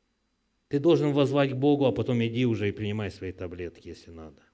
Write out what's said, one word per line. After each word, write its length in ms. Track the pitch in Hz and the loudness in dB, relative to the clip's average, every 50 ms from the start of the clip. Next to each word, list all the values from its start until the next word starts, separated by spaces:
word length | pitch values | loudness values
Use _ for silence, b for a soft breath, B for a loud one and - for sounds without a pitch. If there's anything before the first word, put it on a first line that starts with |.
| _ _ _ _ _ _ _ _ _ _ _ _ _ - | _ _ _ _ _ _ _ _ _ _ _ _ _ -4
Ты 100 | 143 143 | -2 2
должен 340 | 135 170 160 143 151 147 | 4 4 4 4 4 2
воззвать 380 | 139 143 139 131 139 143 139 131 | 2 2 2 2 2 2 2 0
к 60 | 127 | 0
Богу, 300 | 127 139 147 143 - 139 | 2 2 4 4 4 4
а 60 | 123 | 2
потом 320 | - 120 107 - 123 117 113 | 2 0 -2 0 0 0 0
иди 220 | 117 113 123 127 | 0 0 0 0
уже 220 | 120 127 - 104 101 | 2 0 0 -2 -2
и 40 | |
принимай 380 | 98 104 107 101 104 107 104 92 | -2 -4 -4 -4 -4 -4 -6 -8
свои 220 | - - 95 92 | -8 -10 -10 -10
таблетки, 560 | 92 - 92 85 87 87 87 82 80 - - 87 | -10 -10 -10 -10 -10 -10 -10 -10 -12 -14 -16 -18
если 220 | 82 - - 87 | -18 -16 -18 -18
надо. 320 | 82 80 80 78 73 _ _ _ | -18 -18 -18 -18 -20 _ _ _